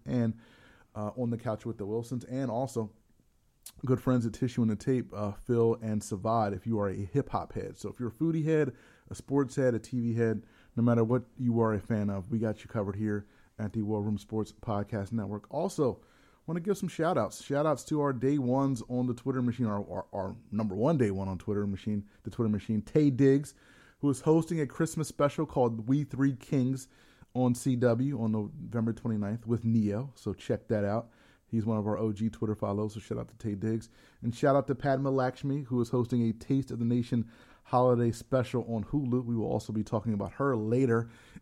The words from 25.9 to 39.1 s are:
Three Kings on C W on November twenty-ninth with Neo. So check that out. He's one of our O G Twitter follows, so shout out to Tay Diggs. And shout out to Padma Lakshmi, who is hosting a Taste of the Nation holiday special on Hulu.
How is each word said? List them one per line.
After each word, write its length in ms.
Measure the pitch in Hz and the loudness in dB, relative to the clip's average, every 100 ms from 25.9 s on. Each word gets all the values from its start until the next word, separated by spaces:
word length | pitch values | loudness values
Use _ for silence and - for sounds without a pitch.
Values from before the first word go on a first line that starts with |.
| 143 | 0
Three 320 | 143 127 139 123 | 0 0 0 0
Kings 520 | - 143 123 135 - _ - _ - | -2 0 2 -2 -8 _ -20 _ -8
on 220 | 123 127 120 | 0 2 2
C 200 | 135 123 | 0 4
W 460 | 120 117 135 135 | 4 4 0 0
on 100 | 113 | 0
November 600 | 107 104 - 113 117 113 | 0 -2 -8 -6 -2 -2
twenty-ninth 540 | 110 120 107 101 117 113 | -2 -2 -2 -2 -4 -2
with 180 | 117 113 | -2 2
Neo. 460 | 113 104 101 139 - | 2 2 -2 -6 -8
So 180 | 107 | -8
check 340 | 92 - 110 - | -6 -2 -2 0
that 180 | 107 101 | 0 0
out. 240 | 110 120 _ _ _ _ | -2 -4 _ _ _ _
He's 180 | 113 107 | -2 0
one 120 | 110 | 0
of 100 | 104 | 0
our 100 | 101 | 0
O 140 | 110 | -2
G 160 | 104 110 | 0 -4
Twitter 260 | - 107 104 | -2 -4 -2
follows, 400 | 104 101 107 107 | -2 -2 -2 -6
so 40 | |
shout 180 | - 117 | -8 -8
out 120 | 117 | -8
to 80 | - | -8
Tay 180 | 110 101 | -6 -2
Diggs. 340 | 110 113 - - - _ | -2 -2 -4 -20 -20 _
And 120 | 117 120 | -6 2
shout 200 | 143 139 | 4 4
out 120 | 135 | 2
to 80 | 127 | -2
Padma 340 | 143 135 139 | 0 0 2
Lakshmi, 520 | 135 127 - 139 139 | 0 0 -2 -4 -4
who 180 | 135 123 | -2 0
is 100 | 117 | 2
hosting 380 | 127 120 123 113 | 0 2 2 2
a 60 | |
Taste 360 | 113 - 135 127 | -2 0 0 0
of 100 | 117 | -2
the 60 | 117 | 2
Nation 420 | 123 120 120 110 - - - | 2 2 -2 -2 -10 -20 -20
holiday 480 | - 123 127 120 120 | 0 4 4 4 2
special 520 | - - 131 120 123 113 | 0 0 0 2 -2 -2
on 160 | 113 | -4
Hulu. 420 | 104 143 127 | -2 -2 0